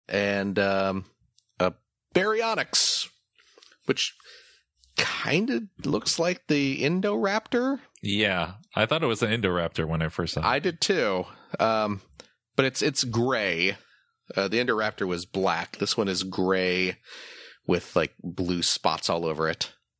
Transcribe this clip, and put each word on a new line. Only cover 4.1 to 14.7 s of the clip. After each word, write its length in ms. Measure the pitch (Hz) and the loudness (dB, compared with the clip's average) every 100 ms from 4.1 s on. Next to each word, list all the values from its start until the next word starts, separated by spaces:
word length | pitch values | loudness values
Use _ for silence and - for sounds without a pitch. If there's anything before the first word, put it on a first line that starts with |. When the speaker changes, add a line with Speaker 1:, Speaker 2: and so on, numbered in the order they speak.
| - - - - - _ _ - - | -6 -20 -20 -20 -20 _ _ -6 -2
Speaker 1:
kinda 720 | - - 113 156 233 240 214 - - | -2 -2 0 0 0 -2 -6 -8 -2
looks 340 | 107 - - | -2 0 0
like 280 | 170 180 - | 0 -2 0
the 340 | 147 139 135 | 0 2 0
Indoraptor. 1000 | 139 180 202 208 202 214 - 240 254 277 - - | 0 2 0 0 0 0 0 0 0 -2 -6 -10
Speaker 2:
Yeah, 520 | 104 101 104 92 82 101 - - | -2 2 2 2 -2 -6 -6 0
I 120 | 110 | 2
thought 160 | 156 | 2
it 40 | 147 | 0
was 160 | 110 | 2
an 80 | 113 | 0
Indoraptor 560 | 117 98 87 82 - 80 | 2 2 0 0 -2 -2
when 160 | 82 | 0
I 60 | 80 | 0
first 260 | - 85 - | -2 -4 -2
saw 60 | |
it. 60 | 98 | 0
Speaker 1:
I 120 | 135 | 0
did 220 | 175 170 | 0 -2
too. 460 | - 185 113 95 90 - - - | 0 2 2 0 -4 -10 -12 0
Um, 420 | 110 110 107 101 - - - _ _ - | 2 2 0 -2 -8 -20 -20 _ _ 0
but 80 | 131 | 0
it's, 180 | - | 2
it's 220 | 151 143 127 | 0 0 0
gray. 720 | 113 123 123 101 85 92 92 - _ _ _ - - | 0 2 2 0 0 0 -2 -10 _ _ _ -6 -2
Uh, 120 | 98 | 0
the 100 | 110 | 0
Indoraptor 480 | 123 | 0